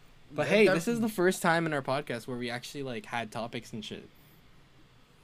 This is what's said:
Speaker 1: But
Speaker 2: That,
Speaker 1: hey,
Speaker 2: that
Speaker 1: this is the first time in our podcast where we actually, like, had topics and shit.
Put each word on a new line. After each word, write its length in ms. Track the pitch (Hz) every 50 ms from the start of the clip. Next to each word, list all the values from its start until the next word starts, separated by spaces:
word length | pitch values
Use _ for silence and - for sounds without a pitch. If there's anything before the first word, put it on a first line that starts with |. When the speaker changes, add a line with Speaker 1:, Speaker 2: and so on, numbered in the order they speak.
| - - - - - - 139
Speaker 1:
But 80 | 143 147 131
Speaker 2:
That, 0 |
Speaker 1:
hey, 180 | 190 214 214
Speaker 2:
that 80 | 185 190
Speaker 1:
this 140 | 180 165 233
is 120 | 240 226
the 80 | 220 220
first 320 | - - 175 185 185 -
time 240 | - 175 165 170 165
in 60 | 160
our 100 | 156 143
podcast 440 | 135 - 131 143 147 - 127 117 113
where 100 | - 127
we 140 | 120 123 123
actually, 320 | 120 120 120 - - 147
like, 240 | 139 131 120 110 104
had 240 | - 131 120 113 107
topics 420 | - 117 110 117 127 120 117 -
and 120 | - 110 107
shit. 240 | - 104 78 - - - - - - - - - - - - - _ - - - - _ - - _ _ _